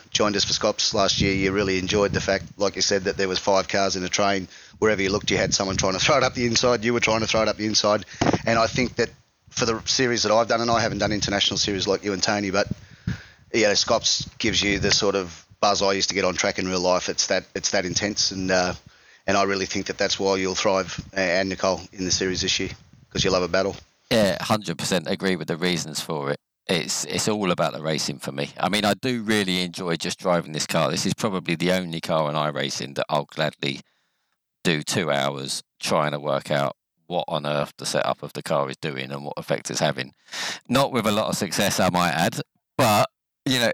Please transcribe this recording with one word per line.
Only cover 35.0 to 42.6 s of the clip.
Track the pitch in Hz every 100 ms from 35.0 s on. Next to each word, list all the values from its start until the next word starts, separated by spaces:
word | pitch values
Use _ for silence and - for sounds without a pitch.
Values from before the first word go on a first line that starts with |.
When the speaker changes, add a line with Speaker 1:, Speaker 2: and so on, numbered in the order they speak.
| 80
Speaker 2:
hours | 71 69 69 69 - - _
trying | - 85 76
to | 73
work | 73 69 -
out | 73 71 - _ _ _
what | 87 -
on | 78 71
earth | 76 - -
the | -
setup | - - -
of | 73
the | -
car | - 76 67
is | 65
doing | 78 65 65
and | 71 71
what | -
effect | - 67 -
it's | 64
having. | 78 67 64 - _ - - - -
Not | 123 139
with | 123 107
a |
lot | 104 -
of | 90
success, | 101 - 120 -
I | 92
might | 87 87
add, | 73 98 147 - _